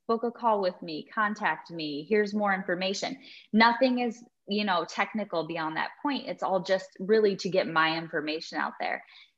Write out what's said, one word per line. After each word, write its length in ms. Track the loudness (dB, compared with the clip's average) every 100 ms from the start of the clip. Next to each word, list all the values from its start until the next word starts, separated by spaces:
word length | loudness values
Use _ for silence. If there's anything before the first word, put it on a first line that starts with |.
| -2
"Book 160 | -2
a 80 | -2
call 300 | -2 2 2
with 200 | 2 -2
me, 260 | -8 -8 -6
contact 580 | -2 -2 0 -2 -2 -6
me, 340 | -8 -6 -6 0
here's 240 | 2 2
more 200 | 0 0
information." 640 | 0 -2 -2 -2 -4 -6 -8 -14 -20 0
Nothing 460 | 6 6 6 2 2
is, 220 | -2 -6 -14 _ -6
you 180 | -2
know, 200 | 0 0 -2
technical 580 | -2 -2 -2 -4 -4 -4
beyond 280 | -4 -4 -4
that 120 | -6 -4
point. 280 | -4 -4 -6
It's 140 | -6
all 160 | 0 0
just 280 | 2 -2 -2 -8
really 340 | 2 4 4 2
to 120 | 0
get 180 | 0 2
my 300 | 2 2 2
information 600 | -2 -4 -4 -6 -6 -4
out 160 | -4 -4
there. 240 | -6 -6 -10 -20 -20